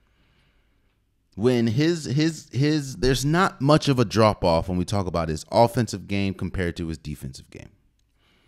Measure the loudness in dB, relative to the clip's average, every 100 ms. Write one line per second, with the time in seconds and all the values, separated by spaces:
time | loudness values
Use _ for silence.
0 | _ _ _ _ _ _ _ _ _ _
1 | _ _ _ -2 0 2 0 0 0 -2
2 | -2 0 0 -2 -8 -2 0 0 -4 -4
3 | 0 0 2 2 0 0 4 4 4 2
4 | 2 4 4 4 2 2 0 -4 -2 -4
5 | -2 -4 -4 -6 0 4 4 2 -2 -4
6 | -6 -2 -2 -4 -6 -4 -4 -4 -8 -8
7 | -10 -12 -12 -14 -18 -20 -20 _ _ _
8 | _ _ _ _